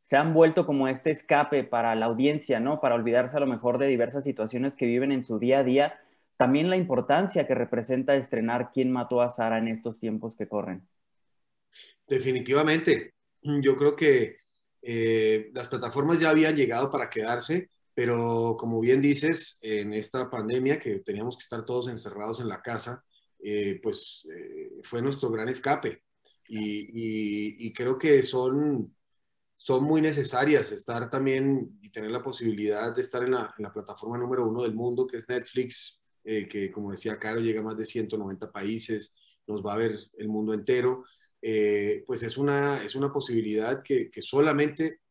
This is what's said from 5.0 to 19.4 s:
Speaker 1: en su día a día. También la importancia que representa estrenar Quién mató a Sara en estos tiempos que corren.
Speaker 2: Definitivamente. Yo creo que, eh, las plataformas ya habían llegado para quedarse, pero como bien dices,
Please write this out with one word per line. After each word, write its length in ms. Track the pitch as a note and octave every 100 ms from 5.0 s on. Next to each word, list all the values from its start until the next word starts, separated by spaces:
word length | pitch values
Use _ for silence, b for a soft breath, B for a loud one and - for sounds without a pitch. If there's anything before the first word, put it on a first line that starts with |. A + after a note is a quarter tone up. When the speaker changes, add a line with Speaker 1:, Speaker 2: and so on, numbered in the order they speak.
| C3+
Speaker 1:
en 120 | C3+
su 160 | B2 A2
día 200 | A#2+ C3+
a 40 |
día. 360 | B2+ C3 D3 - b b b _
También 320 | B2 C#3+ E3+
la 80 | F#3
importancia 680 | D#3+ B2 A#2+ D3 F#3+ F3 C#3+
que 80 |
representa 600 | B2 A#2+ A2+ A2+ B2+ C3 C#3
estrenar 560 | A#2+ A#2+ A2+ A#2+ A#2
Quién 180 | - B2+
mató 300 | B2+ A#2+ B2
a 80 | B2
Sara 280 | A#2+ A2+ A2+
en 100 | A2+
estos 320 | A2+ A#2+ A2
tiempos 360 | A2+ A2 A2+ -
que 120 | G#2
corren. 400 | G#2 F#2 F#2 _ _ _ _ _ _ _ _ _ B B B _
Speaker 2:
Definitivamente. 1040 | C3+ C3 B2+ A#2+ C#3 D3+ D#3+ D#3+ C3 F2 _ _ _
Yo 340 | D3 C#3+ C3+ C3+
creo 200 | C#3+ D3
que, 420 | D3+ C3 A2 - _ _ _ _
eh, 720 | A#2+ A#2 A2+ A2+ A2 A2 G#2+
las 140 | B2+ A#2+
plataformas 520 | B2+ A#2+ C3 C#3+ E3+
ya 100 | D#3+
habían 260 | D#3 D#3 D3+
llegado 340 | B2+ A#2 B2+
para 200 | C#3 A#2
quedarse, 600 | A2+ A2 B2 A#2+ E3+ F3+ _ _
pero 640 | - A#2+ A#2 A#2 A#2 A#2 A2+
como 220 | A#2 A2+
bien 220 | A#2 C3+
dices, 580 | C#3+ C#3 D3+ D#3+